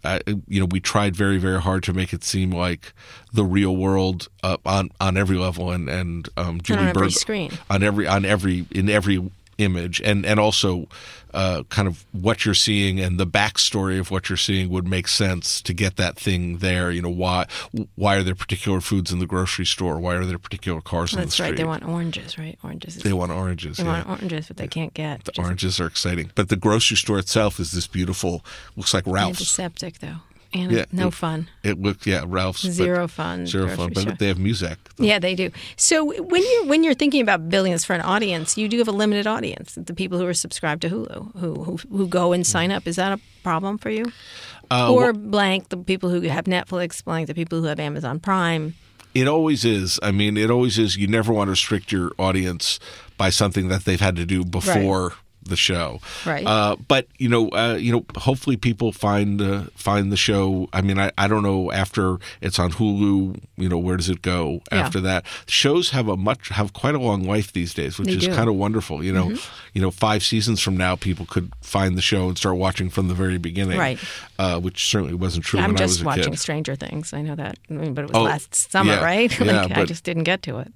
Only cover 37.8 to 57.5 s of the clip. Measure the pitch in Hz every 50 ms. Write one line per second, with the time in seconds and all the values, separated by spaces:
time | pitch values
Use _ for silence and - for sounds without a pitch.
37.8 | - - 190 165 - - 190 214 226 196 175 160 160 - - 214 214 208 233 240
38.8 | 233 220 196 202 214 214 208 208 202 214 220 - - 85 90 - - - - 165
39.8 | 170 - 175 180 190 185 180 175 180 180 170 - - 170 - - - 156 151 165
40.8 | - 165 190 226 - - - - - 220 226 180 175 165 147 143 156 175 175 165
41.8 | - - 196 196 190 175 180 180 175 175 175 180 170 - - 170 170 185 202 -
42.8 | - 170 170 190 185 196 196 208 - - - - - 185 165 160 190 196 208 214
43.8 | - 220 214 220 233 233 - - - - - - - - - - - - - -
44.8 | - 247 254 247 247 240 220 208 208 208 202 208 202 190 190 190 - - 196 175
45.8 | 180 - 190 180 185 175 180 175 175 160 139 165 165 185 180 180 - - 185 175
46.8 | 175 165 - - - 170 165 165 160 151 156 170 165 165 165 165 160 151 151 156
47.8 | 151 147 147 165 165 117 139 165 - 196 190 185 175 170 165 160 156 160 - -
48.8 | - - _ - - - - 131 131 143 151 165 160 156 147 104 113 117 107 98
49.8 | 92 87 - - - 104 98 101 104 104 104 104 110 113 120 123 123 120 98 113
50.8 | 113 98 90 98 101 95 110 110 104 117 113 104 101 98 92 - - - 110 95
51.8 | - - 104 92 90 - - - 92 95 92 92 92 90 87 85 - - - -
52.8 | - - - - - - - - 98 95 - - 104 95 90 98 92 92 95 92
53.8 | - 104 92 85 104 95 90 87 85 90 95 90 90 90 92 92 95 95 90 104
54.8 | 98 95 95 92 92 87 - - - _ _ _ - 92 90 - - - 92 85
55.8 | 82 67 57 - - - - - - 165 151 - - 104 110 110 104 104 101 -
56.8 | 120 - 139 135 - - _ - 131 117 120 117 113 98